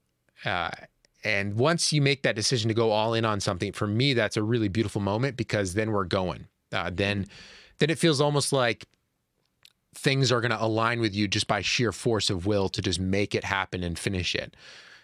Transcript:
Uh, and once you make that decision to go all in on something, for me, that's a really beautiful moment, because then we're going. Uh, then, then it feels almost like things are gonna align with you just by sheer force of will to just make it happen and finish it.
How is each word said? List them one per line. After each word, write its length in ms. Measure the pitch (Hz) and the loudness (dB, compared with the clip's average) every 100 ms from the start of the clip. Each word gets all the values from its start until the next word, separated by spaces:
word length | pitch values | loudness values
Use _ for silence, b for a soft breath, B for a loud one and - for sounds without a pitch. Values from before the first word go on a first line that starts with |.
| _ _ _ _ | _ _ _ _
Uh, 260 | 117 90 85 - - _ _ _ | -4 -2 -4 -8 -18 _ _ _
and 320 | 107 101 101 107 | -2 -2 -2 2
once 360 | 143 170 - | 2 2 0
you 80 | 151 | 2
make 220 | 139 139 | 2 2
that 140 | 131 110 | 0 -2
decision 320 | - 123 113 | 0 0 0
to 60 | |
go 180 | 110 113 | 2 2
all 220 | 104 113 | 2 2
in 100 | 113 | 2
on 160 | 113 101 | 0 0
something, 320 | - 92 101 | -2 -2 -4
for 140 | - 104 | -4 -2
me, 260 | 107 139 | 2 2
that's 220 | 117 107 110 | 2 2 0
a 60 | |
really 260 | 107 120 101 | 0 2 2
beautiful 320 | 107 104 107 | 0 0 -2
moment, 360 | 98 107 135 123 | -2 0 -2 -4
because 380 | 107 107 95 | -2 0 0
then 160 | 101 110 | -2 0
we're 140 | 104 | -2
going. 420 | 90 98 90 58 - _ - | 0 -2 -2 -6 -12 _ -6
Uh, 180 | 104 87 | -4 -4
then, 340 | 90 101 101 92 B B B B B | -2 -2 -2 -6 B B B B B
then 120 | 156 | 0
it 80 | 156 | 4
feels 220 | 170 135 | 2 4
almost 320 | 147 143 - | 2 2 2
like 340 | 139 120 110 - _ _ _ _ _ _ _ - _ _ | 2 2 0 -8 _ _ _ _ _ _ _ -20 _ _
things 360 | - 147 135 123 | -2 2 2 2
are 100 | 120 | 2
gonna 180 | 117 110 | 2 0
align 400 | 110 110 113 117 | 0 2 2 2
with 140 | 110 | -2
you 120 | 101 101 | 0 0
just 200 | 107 - | 0 0
by 160 | 104 | -2
sheer 300 | - - 113 | 0 0 0
force 360 | - 123 107 - | 0 0 0 0
of 180 | 92 95 | -2 0
will 220 | 104 95 | 2 0
to 140 | - | -2
just 180 | 95 87 | -2 -2
make 340 | 92 98 101 | 0 0 0
it 100 | 104 | -2
happen 380 | - 98 92 92 | -2 -2 -2 -4
and 160 | 87 82 | -6 -4
finish 360 | 107 92 82 | -4 -4 -4
it. 220 | - - B B B B B | -4 -6 B B B B B